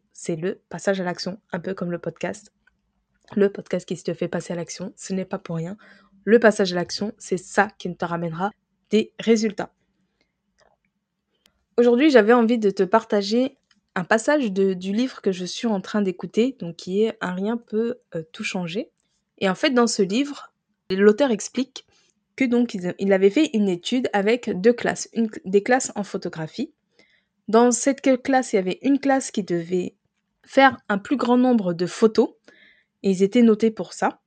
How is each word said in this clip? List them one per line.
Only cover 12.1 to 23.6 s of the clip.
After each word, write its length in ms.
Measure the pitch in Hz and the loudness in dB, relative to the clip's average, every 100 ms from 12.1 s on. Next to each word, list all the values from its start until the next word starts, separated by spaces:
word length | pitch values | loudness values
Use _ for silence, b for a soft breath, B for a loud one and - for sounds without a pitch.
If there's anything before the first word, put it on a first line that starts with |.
| 247 208 | 6 6
envie 240 | 240 226 240 | 4 4 2
de 140 | 208 | 0
te 120 | 196 | 0
partager 760 | 185 226 - 208 196 233 262 - _ _ _ 190 | 0 0 0 -2 0 -2 -2 -6 _ _ _ -10
un 80 | |
passage 480 | 170 220 254 302 226 | -2 0 2 0 0
de, 220 | 190 196 | 0 0
du 200 | 185 185 | -2 -4
livre 280 | 208 254 - | -4 -4 -4
que 100 | 202 | -6
je 120 | 180 | -4
suis 240 | 180 - 233 | -8 -6 -4
en 140 | 196 | -4
train 220 | - 214 | -4 -2
d'écouter, 520 | 190 180 180 - 254 262 | -2 -4 -6 -2 -2 -4
donc 160 | 170 165 | -12 -12
qui 260 | - 196 | -6 -2
est 160 | 220 - | -2 -2
Un 140 | 180 | -8
rien 240 | 180 202 233 | -4 -4 -6
peut, 380 | - 214 233 - _ | -6 -4 -4 -8 _
euh, 80 | 165 160 | -12 -12
tout 120 | - | -12
changer. 480 | 208 190 175 190 311 _ _ _ _ _ | -8 -6 -6 -8 -10 _ _ _ _ _
Et 100 | 190 | -4
en 60 | 180 | 0
fait, 160 | 294 | 0
dans 160 | 240 233 | 2 2
ce 160 | - | 2
livre, 500 | 185 226 285 277 - _ _ _ _ | 0 0 -4 -8 -18 _ _ _ _
l'auteur 400 | 190 208 208 277 | 4 4 6 2
explique 560 | 202 - - 262 - - _ _ _ _ - | 0 -4 -6 -6 -10 -20 _ _ _ _ -2
que 100 | 262 | 0
donc 300 | 240 240 190 | 2 0 -2
il, 180 | 180 - | -8 -4
il 120 | 196 | 2
avait 200 | 190 196 | 4 6
fait 180 | 208 320 | 4 2
une 140 | 214 | 2